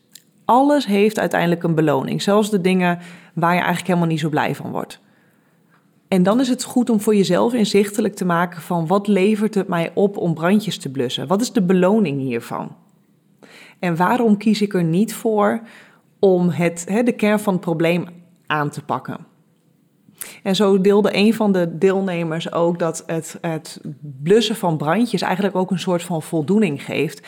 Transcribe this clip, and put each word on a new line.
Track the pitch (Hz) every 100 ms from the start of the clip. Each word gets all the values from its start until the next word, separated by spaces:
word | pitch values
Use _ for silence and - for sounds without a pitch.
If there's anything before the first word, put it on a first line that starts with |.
| _ - _ _ -
Alles | 240 285 294 202
heeft | 202 214 214
uiteindelijk | 175 180 170 175
een | 170 160
beloning, | 156 135 - 160
zelfs | - 208 208
de | 208
dingen | 185 185 180 175 - - -
waar | 165 170
je | 180
eigenlijk | 180 175 -
helemaal | 175 165
niet | 160
zo | 156
blij | 147 117 -
van | -
wordt. | - - - _ _ _ _ _ _ _ _ _ _ -
En | 190
dan | 190 233
is | 254
het | 254
goed | - 247 240
om | 214
voor | 220 214
jezelf | 175 180 226
inzichtelijk | 247 202 196 202 220 214 -
te | 180
maken | 170 180 170
van: | - 170 160
wat | 202 202
levert | 196 196 214 214 196
het | 185
mij | 175 165
op | - 202 202
om | 175
brandjes | 156 170 208 175 -
te | 143
blussen? | 131 120 - 139
Wat | 196
is | 247
de | 233
beloning | 180 185 180 220 175 139
hiervan? | 131 117 - 90 - - _ _ _ _ _ _ - - - _
En | 180 165
waarom | 180 247 233 208
kies | 220 208
ik | 202
er | 196
niet | 165 180 220
voor | - 226 208 202 233 226 - - _ _ _
om | 202 180 175
het, | 139 170 170 -
hè, | 208
de | 240
kern | - 208 208
van | 208
het | 180
probleem | 175 160 165 175 - - - _ -
aan | 151 147
te | 147
pakken? | - 127 - - - _ _ _ _ _ _ _ _ - - -
En | 196 185
zo | 202 196
deelde | 196 202 202 -
een | 208
van | 220 214
de | 185 170 170
deelnemers | 190 190 190 170 165 165 170
ook | - 170 175
dat | 165 160 -
het, | 165 156 -
het | 170 160 156 - - 143 147 131
blussen | 147 220 220 214
van | 175 156
brandjes | 151 185 240 180
eigenlijk | - 185 196 185
ook | 185
een | 175
soort | 185 175
van | 175 165
voldoening | - 165 143 208 190 139
geeft, | - 117 147 -